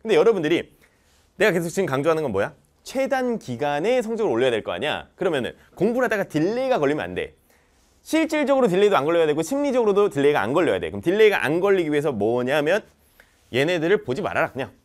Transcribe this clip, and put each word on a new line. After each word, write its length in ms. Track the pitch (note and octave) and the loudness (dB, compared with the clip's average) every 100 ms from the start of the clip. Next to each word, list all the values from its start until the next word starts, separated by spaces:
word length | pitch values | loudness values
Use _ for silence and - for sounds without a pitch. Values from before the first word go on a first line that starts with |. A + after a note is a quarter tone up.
근데 140 | A3+ E3 | 4 4
여러분들이 580 | F#3+ G3+ D3+ D#3+ - _ _ _ _ _ _ - | 4 2 0 -2 -4 _ _ _ _ _ _ 0
내가 160 | G#3 | 0
계속 180 | F3 E3 | 2 -2
지금 160 | F3 F3 | -4 -2
강조하는 340 | C3 D3 D#3+ | 0 0 0
건 100 | C#3+ | 0
뭐야? 220 | F#2+ A#2+ - _ _ | -2 -4 -6 _ _
최단 560 | - C4 C4+ C4+ B3 A3+ | -8 -4 -2 -2 -2 -4
기간에 640 | - A#2+ D3 C#3+ F#3+ B3+ | -8 -4 -2 -2 0 0
성적을 300 | A3 A3+ G3+ | -2 -2 0
올려야 200 | A2+ C3 | 2 2
될 120 | A2 | 0
거 80 | G2 | -4
아니야? 360 | F2+ C#3+ F#2+ C#2+ - | -4 -4 -6 -8 -4
그러면은 400 | F3+ D3 G2+ - _ - | -2 -2 -4 -10 _ -2
공부를 300 | G3+ A#3+ A#3+ | -2 0 -2
하다가 200 | G#3+ F#3+ | -2 -4
딜레이가 540 | D3+ E3 A#3 C4 G3+ | -2 -2 -2 -2 0
걸리면 240 | C#3 D3+ | 0 -2
안 120 | F2+ F2+ | -4 -6
돼. 180 | C#2+ _ _ _ _ _ _ _ | -8 _ _ _ _ _ _ _
실질적으로 640 | - D#4 D#4+ D4+ C4 C4+ A#3+ | -2 -2 0 0 2 2 2
딜레이도 280 | F3+ G#3 F3+ | 4 4 4
안 100 | C#3+ | 2
걸려야 200 | E3+ D#3+ | 2 2
되고 160 | D3+ | 0
심리적으로도 680 | D#3+ C#4 C#4+ B3+ G#3+ G3 G#3 | -2 -2 0 2 2 2 0
딜레이가 320 | C#3+ C#3+ D3 | 2 2 2
안 120 | G2+ | 0
걸려야 260 | D3+ D3+ F#2+ | 2 2 0
돼. 100 | E2 | -4
그럼 120 | G2+ | -4
딜레이가 420 | D#3+ G3+ G#3+ G3 | -2 4 4 4
안 160 | B2 E3 | -2 0
걸리기 320 | G3+ G3 D#3 | 0 0 0
위해서 200 | D3 D3+ | 0 -2
뭐냐면 720 | A2+ G#2 B2 B2 D3+ D3 G3+ - _ _ _ _ _ _ | -2 -2 0 0 0 0 -2 -4 _ _ _ _ _ _
얘네들을 500 | A#2+ D3 F3+ D#3+ G#3 | -2 0 0 0 0
보지 180 | - D#3 | -2 -6
말아라, 300 | C#3 F#2 D#3 | -4 -2 -2
그냥. 200 | C3 A#2 - | -4 -10 -12